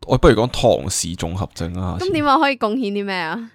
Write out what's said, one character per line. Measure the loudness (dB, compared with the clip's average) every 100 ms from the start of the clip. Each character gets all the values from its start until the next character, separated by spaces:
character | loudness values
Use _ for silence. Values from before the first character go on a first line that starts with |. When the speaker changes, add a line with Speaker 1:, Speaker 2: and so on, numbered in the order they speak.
| -2
Speaker 1:
我 | 4
不 | 6
如 | 6
講 | 2
唐 | 2 2 2 0
氏 | -6 -6 -6
綜 | -6
合 | -6 -8 -8
症 | -8 -6
啊。 | -6 -4
Speaker 2:
噉 | -2
點 | 0 2
啊？ | 4
可 | 2
以 | 0
貢 | -2
獻 | -2 -2
啲 | -4 -4
咩 | -4
啊？ | -4 -6 -10